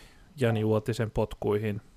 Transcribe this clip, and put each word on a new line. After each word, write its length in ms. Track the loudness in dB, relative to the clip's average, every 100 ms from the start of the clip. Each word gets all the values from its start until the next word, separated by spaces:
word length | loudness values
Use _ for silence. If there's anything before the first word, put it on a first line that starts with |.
| -20 -20 -18 -2
Jani 240 | 0 2
Uotisen 480 | 2 2 0 -2 -2
potkuihin, 720 | -2 -2 -2 0 0 0 -4 -8